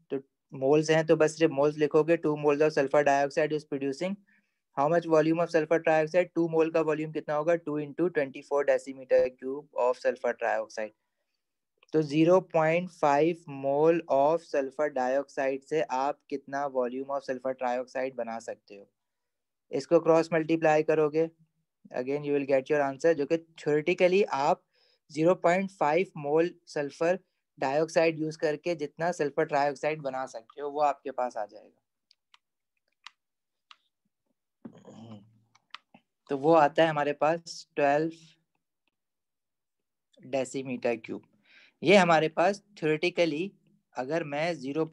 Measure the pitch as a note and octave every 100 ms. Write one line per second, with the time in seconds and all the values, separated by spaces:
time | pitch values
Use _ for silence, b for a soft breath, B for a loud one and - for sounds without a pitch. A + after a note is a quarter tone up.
0 | - C3+ - _ _ C#3 C3+ D3+ D#3 D#3+
1 | D#3+ D#3+ D#3 D#3+ D#3+ C#3 D3 D3+ D3 D#3
2 | D3+ E3 D#3 D3+ D3 C#3+ D#3 D3+ C3+ D3+
3 | C#3+ C#3 C#3+ E3 D3+ D3+ - C#3 C#3 C3+
4 | F3+ G3+ _ _ _ _ _ - D3 E3+
5 | E3 D#3+ D#3 E3 E3 E3 D#3 E3 D#3+ D#3
6 | D#3 F3+ F3+ E3 E3+ D#3+ D#3+ E3 D#3 D3+
7 | D#3 D3+ D#3 D3+ D#3 E3+ D3+ D3+ D3 C#3
8 | F3 D#3 C3+ C#3+ - C#3+ C#3 C3 C3+ C3+
9 | C3 C3 B2+ B2+ C3 C#3+ - - B2 B2+
10 | B2+ A#2+ A#2+ A#2 A2+ A2 G#2+ - G#2+ _
11 | _ _ _ _ _ _ _ _ _ D#3
12 | D3+ D3+ D#3+ F#3 F#3 E3 D#3 E3+ F3+ -
13 | D3+ C#3+ E3 E3 - C#3 C#3 C#3+ D#3+ E3+
14 | - C3+ C#3+ E3 - D3 C3+ C#3 D3 C3
15 | B2+ C#3 C#3 - C3+ C3+ - D#3 C#3+ C3
16 | C#3 C#3+ - C#3 - C#3 C#3+ C3 B2 B2+
17 | C3+ C#3 C3+ B2+ C3 C3 B2+ B2 B2 C3+
18 | C3 B2 A#2 A2+ A#2 G#2 - G2+ G2+ _
19 | _ _ _ _ _ _ - C#3 C3+ E3+
20 | D#3+ E3 D#3+ E3 D#3 E3 D#3+ D3+ D#3 D#3
21 | D3+ D#3 E3 _ _ _ _ _ - B2+
22 | B2+ C#3+ D3 C#3+ C3+ C3+ C3 D3+ C#3 C3+
23 | E3 D3+ C#3 E3 E3 - D3+ D3+ D3+ F#3
24 | F3+ F#3+ G#3+ C3+ D3 F#3+ _ _ _ _
25 | _ D3 D#3+ F3+ E3+ F3+ F#3+ - D3 E3
26 | F#3 - C#3+ D#3 F3 - - D#3 C#3+ -
27 | E3 F#3+ _ _ _ - C#3 C#3+ D#3+ F3
28 | E3 D#3 D#3 D#3 D#3 D3 F3 D#3+ D3 -
29 | E3+ F3 D3 E3 D3+ C#3+ C#3+ C3 D3+ D#3
30 | C#3 C3 C3 A#2 A2+ C3+ D3 C#3+ D3 C3+
31 | C#3 B2+ B2 B2 G#2 G#2+ G2 _ _ _
32 | _ _ _ _ _ _ _ _ _ _
33 | - _ _ _ _ _ _ - _ _
34 | _ _ _ _ _ _ - - - G#2+
35 | A2+ G#2 - _ _ _ _ - _ _
36 | _ _ - C#3 D3+ E3 C#3+ D#3 E3 D3+
37 | C#3+ C#3+ D3 E3+ - - - - C#3+ D3
38 | D#3+ D#3+ - _ _ _ _ _ _ _
39 | _ _ _ _ _ _ _ _ _ _
40 | _ _ C3 C3+ B2 C3+ C3 A#2+ A#2+ A2+
41 | - G2+ - _ b b b b D3 G3+
42 | E3+ D#3 D#3 D#3 F3+ G3+ _ - D#3 D#3
43 | F3+ F3+ E3+ D3 G3 - _ _ _ -
44 | B2+ E3 D3+ C#3+ E3+ D#3 C3 D3+ D#3